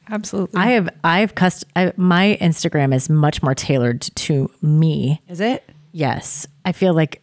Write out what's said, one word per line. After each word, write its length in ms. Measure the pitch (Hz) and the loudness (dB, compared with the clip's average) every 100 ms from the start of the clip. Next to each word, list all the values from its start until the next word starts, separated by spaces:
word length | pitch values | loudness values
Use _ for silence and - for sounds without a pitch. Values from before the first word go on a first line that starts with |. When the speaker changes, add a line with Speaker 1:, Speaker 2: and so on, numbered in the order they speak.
| - | -10
Speaker 1:
Absolutely. 500 | 214 - 196 180 190 | -10 -8 -6 -4 0
Speaker 2:
I 60 | 208 | 2
have, 180 | 240 170 - | 2 0 -2
I've 320 | 165 175 214 - | 0 0 0 2
cust-, 300 | 185 - - 175 | 0 0 -6 -2
I, 160 | 185 - | -2 0
my 400 | 180 175 196 - | 0 2 2 2
Instagram 540 | 170 156 165 151 139 | 0 0 -2 0 2
is 160 | 131 - | 0 2
much 320 | 156 147 - | 2 2 0
more 140 | 143 131 | -2 -2
tailored 460 | - 135 120 120 | 0 0 2 -2
to 480 | - - - 143 135 - | -6 -6 -2 0 -2 -2
me. 600 | 151 151 160 143 127 156 - | 0 2 2 0 -2 -4 -6
Speaker 3:
Is 120 | 175 | -4
it? 260 | 214 262 _ - _ | -2 -2 _ -20 _
Speaker 2:
Yes. 540 | 170 139 - - - - _ 185 | -4 -4 -2 -6 -8 -8 _ -6
I 60 | |
feel 220 | - 190 | 0 2
like 280 | 160 156 - | 2 0 -4